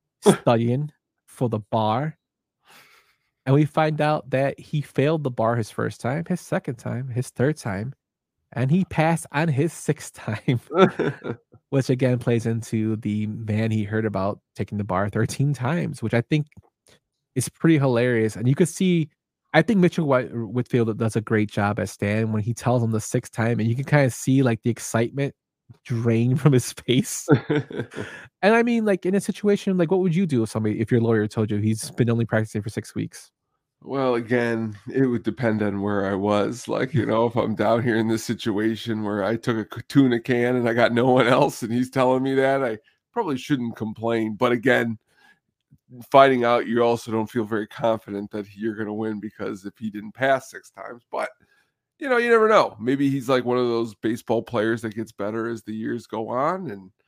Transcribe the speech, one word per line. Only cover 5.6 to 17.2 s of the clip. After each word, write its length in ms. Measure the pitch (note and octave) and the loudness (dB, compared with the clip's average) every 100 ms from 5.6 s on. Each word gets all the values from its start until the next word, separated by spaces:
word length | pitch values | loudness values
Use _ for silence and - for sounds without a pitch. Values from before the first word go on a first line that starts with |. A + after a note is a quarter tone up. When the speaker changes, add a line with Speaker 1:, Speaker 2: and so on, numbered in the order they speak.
| G#2+ | -2
Speaker 1:
first 300 | - A2 - | -4 -6 -4
time, 260 | A#2+ D#3 E3 | -4 -4 -4
his 120 | F3+ | -6
second 360 | - F#3 - A#2+ | -4 -6 -4 -8
time, 340 | A#2 A#2 C3 | -8 -8 -6
his 200 | A#2 - | -6 -6
third 280 | - C3+ D3+ | -2 -2 -2
time, 360 | A2+ F#2+ B2+ - _ _ _ _ _ | -6 -6 -8 -12 _ _ _ _ _
and 180 | - C3 | -4 0
he 140 | F3+ F3+ | 2 0
passed 420 | - D#3 E3 - | 0 0 0 -4
on 160 | C#3+ E3 | -2 0
his 240 | C3 E3 | 0 -2
sixth 400 | - - D3 - | -2 -4 -4 -8
time, 480 | - - G#2+ - B2 - | -12 -8 -4 -2 -2 0
<laughs> 680 | E3 F#3 - D#3+ - - A2+ _ | 4 4 4 -4 -4 -10 -12 _
Speaker 2:
<laughs> 180 | - _ | -20 _
Speaker 1:
which 200 | C#3 B2+ | 0 0
again 300 | C3 C3 B2 | 2 2 2
plays 260 | A#2+ A#2 A2+ | 0 0 0
into 520 | A2+ - A2 A2 A2 | -4 -2 -2 -2 -2
the 300 | G#2+ G#2 G#2+ | -2 -2 -4
man 440 | A2 A2 G#2+ A2+ | -6 -2 0 0
he 120 | A2 | 0
heard 220 | G2+ A2 A2 | 0 -2 -2
about 360 | F#2+ G2 - _ - | -2 -4 -4 _ -10
taking 220 | G2 G#2 | -6 -4
the 40 | G#2 | -2
bar 240 | F#2 G2+ | -2 0
thirteen 440 | G#2+ A2+ - C#3+ | 0 -2 0 -2
times, 500 | C3 B2 E3+ - C3+ | 0 -2 -2 -4 -6
which 100 | A2 A#2+ | -2 -2
I 60 | |
think 260 | - D#3 D3 - _ _ _ _ _ _ | 0 -2 -2 -12 _ _ _ _ _ _